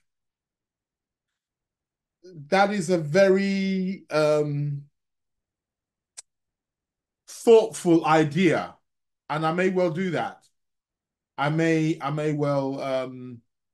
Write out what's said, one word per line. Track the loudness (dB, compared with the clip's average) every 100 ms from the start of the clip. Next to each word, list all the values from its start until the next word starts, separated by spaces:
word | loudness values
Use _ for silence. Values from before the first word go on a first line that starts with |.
| _ _ _ _ _ _ _ _ _ _ _ _ _ _ _ _ _ _ _ _ _ _ -20 -18 -2
That | 2 2
is | 0 -2
a | -2
very, | 0 4 4 4 2 -2 -2 -2 -4 -8 -4
um, | 0 2 2 0 -4 -6 -8 -12 _ _ _ _ _ _ _ _ _ _ _ _ -20 _ _ _ _ _ _ _ _ _ _ -20
thoughtful | -4 6 6 6 -2 2 2
idea, | 4 2 2 2 2 0 -4 -14 _ _ _ _ -10
and | -4 -4
I |
may | 0 0
well | 0 -2
do | -2 -4
that. | -4 -6 -10 _ _ _ _ _ _ _ _ _ -4
I | -2
may, | 0 2 2 0 -2
I | -6
may | -4 -4
well, | -2 0 -2 -2 -6
um, | -4 -4 -6 -12 -16 -18 _ _ _